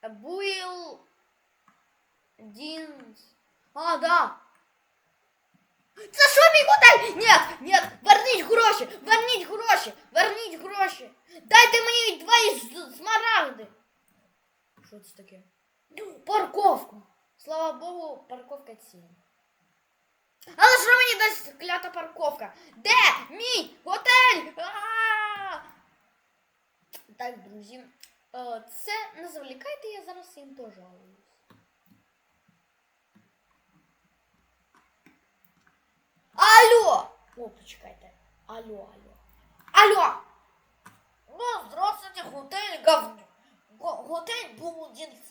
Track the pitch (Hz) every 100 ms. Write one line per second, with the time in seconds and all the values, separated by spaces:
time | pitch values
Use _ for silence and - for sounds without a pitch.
0 | 220 208 240 370 392 381 370 359 339 254
1 | _ _ _ _ _ _ _ _ _ _
2 | _ _ _ _ 220 208 302 320 311 277
3 | 240 214 _ _ _ _ _ 277 330 311
4 | 330 349 277 - _ _ _ _ _ _
5 | _ _ _ _ _ _ _ _ _ _
6 | 427 - 571 554 659 622 554 855 480 466
7 | 466 359 453 370 - - 285 381 - -
8 | - 415 466 440 311 466 453 403 247 -
9 | 403 453 480 466 349 403 466 392 226 -
10 | _ 294 403 415 453 320 370 403 381 -
11 | 233 _ _ 339 - 440 480 466 453 480
12 | 453 320 339 480 427 - - 349 294 -
13 | 370 440 453 427 294 240 214 _ _ _
14 | _ _ _ _ _ _ _ _ _ 208
15 | 208 - 190 185 _ _ _ _ _ -
16 | 415 311 - 415 - - 403 269 - 208
17 | _ _ _ _ - 311 320 262 285 349
18 | 320 269 _ 247 247 285 240 220 _ 180
19 | 170 175 _ _ _ _ _ _ _ _
20 | _ _ _ _ - 330 440 508 453 494
21 | 494 415 427 427 - 277 349 359 359 349
22 | 320 311 311 285 202 - - - 403 494
23 | 392 - - 339 480 466 - - - 392
24 | 508 508 508 403 311 - 349 415 415 453
25 | 440 427 427 415 392 330 - _ _ _
26 | _ _ _ _ _ _ _ _ _ -
27 | _ 214 247 240 190 208 208 254 254 _
28 | - _ _ 247 247 226 226 - - 427
29 | 403 311 339 320 269 262 554 587 440 415
30 | 370 359 349 - 277 269 233 190 180 180
31 | 185 196 _ _ _ _ _ _ _ _
32 | _ _ _ _ _ _ _ _ _ _
33 | _ 208 _ _ _ _ _ _ _ _
34 | _ _ _ _ _ _ _ _ _ _
35 | _ _ _ _ _ _ _ _ _ _
36 | _ _ _ - 415 440 466 466 392 -
37 | - _ _ - 226 _ - - - -
38 | 185 _ _ _ _ 220 226 208 - -
39 | _ _ _ _ _ _ - 381 415 403
40 | 330 - - _ _ _ _ _ - _
41 | _ _ _ 311 480 440 214 294 392 -
42 | 381 370 - 277 269 392 415 330 - 311
43 | 220 - _ _ _ _ _ _ 330 -
44 | - 330 339 480 370 226 330 330 302 226
45 | 311 240 -